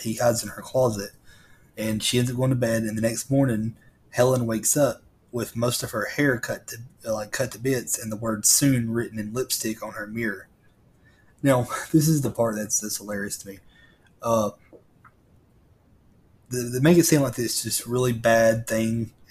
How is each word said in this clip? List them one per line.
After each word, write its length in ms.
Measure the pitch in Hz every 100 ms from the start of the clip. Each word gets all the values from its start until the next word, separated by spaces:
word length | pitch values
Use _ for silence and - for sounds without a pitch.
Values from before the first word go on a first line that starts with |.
he 140 | 113 110
hides 280 | 120 117
in 60 | 101
her 120 | 104
closet, 500 | - 131 127 104 101 - - - _ _ _ -
and 240 | 110 110
she 160 | - 123
ends 140 | 123
up 60 | 123
going 120 | 131
to 60 | 123
bed. 280 | 117 113
And 140 | 110 110
the 40 |
next 280 | 113 113 -
morning, 460 | 135 135 110 110 - _ _ _
Helen 340 | - 127 127 113
wakes 300 | 110 - 151
up 260 | 135 110 _ _ _
with 240 | 120 107 117
most 280 | 120 -
of 80 | 120
her 140 | 110 104
hair 340 | - 147 117
cut 280 | - 104 -
to, 100 | 113 120 _ 113
uh, 80 |
like, 180 | 107 104
cut 200 | - -
to 80 | 110
bits, 400 | 127 131 113 -
and 120 | 113
the 40 | 107
word 300 | 113 104 -
"soon" 460 | - 139 131 113
written 280 | 117 117 110
in 140 | 104
lipstick 500 | 120 131 - 110 107
on 100 | 110
her 140 | 107 104
mirror. 400 | 113 113 95 - _ _ _ _ _ _ _ _ _
Now, 240 | 139 127 113 -
<laughs> 120 | -
this 160 | 160 151
is 140 | 156
the 100 | 127
part 240 | - 113 107
that's, 240 | 101 -
that's 180 | 104 -
hilarious 400 | 101 104 101 -
to 100 | 98
me. 100 | 95 - - - _ _ _
Uh, 300 | 117 113 104 - _ - _ _ - _ _ _ _ _ _ _ _ _ _ _ _ _ -
they, 120 | 123 120
they 60 | 123
make 180 | 147 175
it 80 | -
seem 160 | 151
like 140 | 131 117
this 280 | 113 -
just 220 | 110 - 117
really 280 | 123 127
bad 520 | 117 117 113 113 113 -
thing, 440 | 113 113 117 113 - -